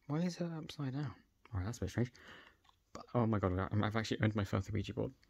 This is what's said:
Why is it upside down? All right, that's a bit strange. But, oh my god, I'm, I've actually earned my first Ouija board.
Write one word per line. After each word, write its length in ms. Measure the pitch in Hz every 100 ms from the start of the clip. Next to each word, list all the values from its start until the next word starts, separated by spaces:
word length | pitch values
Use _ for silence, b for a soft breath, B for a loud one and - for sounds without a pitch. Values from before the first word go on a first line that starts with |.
| -
Why 120 | 147
is 180 | 180 170
it 120 | 175 160
upside 360 | - - 139
down? 180 | 131 147 98 _ _ -
All 60 | 95
right, 60 | 92
that's 120 | 120
a 40 |
bit 80 | 98
strange. 220 | - 123 B B B B B B _ _
But, 100 | - -
oh 120 | 120 113
my 140 | 107
god, 120 | 95 90 92
I'm, 120 | 107
I've 120 | 104 110
actually 220 | 110 -
earned 140 | 110 104
my 100 | 98
first 260 | 104 101
Ouija 220 | 104 104
board. 180 | 104 110 -